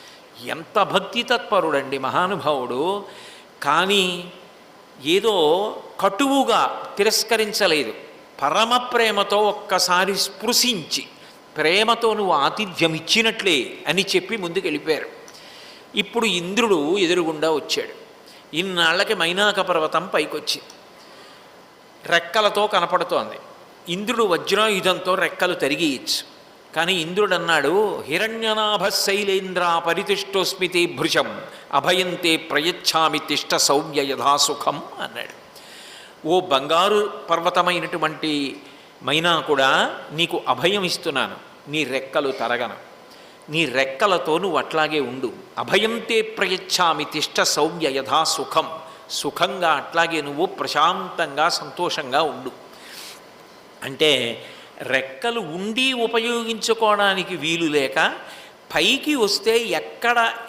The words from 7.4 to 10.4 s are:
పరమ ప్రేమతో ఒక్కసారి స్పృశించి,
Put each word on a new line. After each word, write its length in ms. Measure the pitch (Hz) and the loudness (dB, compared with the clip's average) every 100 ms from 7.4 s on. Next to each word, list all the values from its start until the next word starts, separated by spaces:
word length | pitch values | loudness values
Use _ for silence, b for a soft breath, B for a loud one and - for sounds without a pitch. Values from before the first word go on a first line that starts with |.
| 208 185 190 156 113 - - - - - | 0 2 2 2 0 -6 -16 -20 -20 -4
పరమ 360 | 139 175 226 247 | 0 2 4 2
ప్రేమతో 600 | 240 240 226 202 196 208 | 2 2 2 2 2 2
ఒక్కసారి 800 | 208 - - 185 185 180 190 185 | 2 0 0 0 2 2 2 0
స్పృశించి, 880 | - - | -4 -4